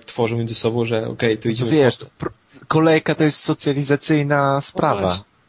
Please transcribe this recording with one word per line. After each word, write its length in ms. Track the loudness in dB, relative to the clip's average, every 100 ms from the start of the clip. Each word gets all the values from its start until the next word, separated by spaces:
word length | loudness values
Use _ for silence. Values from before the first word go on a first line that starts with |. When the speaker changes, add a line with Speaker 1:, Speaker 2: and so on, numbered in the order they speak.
| -6
Speaker 1:
tworzą 320 | -4 -2 -2
między 180 | -4 -2
sobą, 300 | -2 -2 -2
że 220 | -2 -4
okej, 300 | -2 -2 0
to 100 | -2
Speaker 2:
No 40 |
Speaker 1:
idziemy 180 | -2 0
Speaker 2:
wiesz, 260 | 4 4 2
Speaker 1:
po 280 | -8 _ -12
Speaker 2:
pr-, 60 | -12 _ -20 -2
kolejka 480 | 2 4 4 2 0
to 80 |
jest 160 | 2 2
socjalizacyjna 1120 | 0 0 -2 -2 0 -2 2 0 2 0 2
Speaker 1:
No 80 | 0
Speaker 2:
sprawa. 400 | -2 -2 0 0
Speaker 1:
właśnie. 240 | 0 -2 -6 _